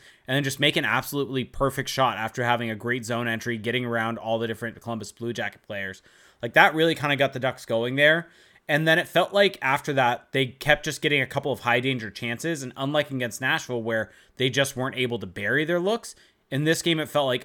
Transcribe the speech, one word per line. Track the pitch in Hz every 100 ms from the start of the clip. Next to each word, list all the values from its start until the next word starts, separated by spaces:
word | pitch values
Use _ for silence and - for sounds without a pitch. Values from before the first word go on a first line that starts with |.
| - _ -
and |
then | 135
just | 139 -
make | 151 160
an |
absolutely | 120 120 - 139 127 131
perfect | 113 - 139 139 131
shot | - 127 101
after | 110 -
having | 120 120 117
a | 104
great | 117 123
zone | 110 117 120
entry, | 113 117 117
getting | 107 123
around | 123 117 113 113
all | 113 113
the | 117
different | 107 117 -
Columbus | 117 113 107
Blue | - 117
Jacket | 117 104 -
players. | - 104 95 95 _ _ - -
Like, | 120
that | 160 170
really | 156 165 156
kinda | 147
got | 139 135
the | 131
Ducks | 127 120
going | - 113 120
there. | 135 147 160 165 _ _ _ -
And | 147 160
then | 165
it | -
felt | 165 180
like | 202 202 -
after | 131 143 -
that, | 139 120 120 -
they | 135 131
kept | - 147 147
just | 156 143
getting | 156 143
a | 127
couple | 143 143
of | 117
high | 120 120
danger | 131 127 110
chances. | - 120 117 165 160
And | 131 -
unlike | 139 151 147
against | 135 120 -
Nashville, | 131 156 - 123
where | 113 113 107 - _ -
they | 131
just | 123 135 127
weren't | 131
able | 127 127 117
to | 95
bury | 87 101 135
their | 156 175
looks, | 185 226 - - _ _ -
in | 135
this | 151 165
game, | 170 160
it | 143
felt | 147 135
like | 123